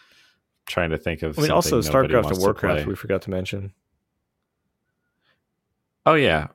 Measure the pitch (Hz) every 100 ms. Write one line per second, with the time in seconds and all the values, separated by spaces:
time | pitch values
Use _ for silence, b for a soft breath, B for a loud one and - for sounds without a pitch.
0 | b b b b b _ - - 85 78
1 | 90 80 80 76 151 160 - 127 78 135
2 | - 123 76 92 98 104 95 76 73 98
3 | 104 95 - 92 95 101 98 - _ _
4 | _ _ _ _ _ _ _ _ _ _
5 | _ _ _ _ _ _ _ _ _ _
6 | - 156 117 78 73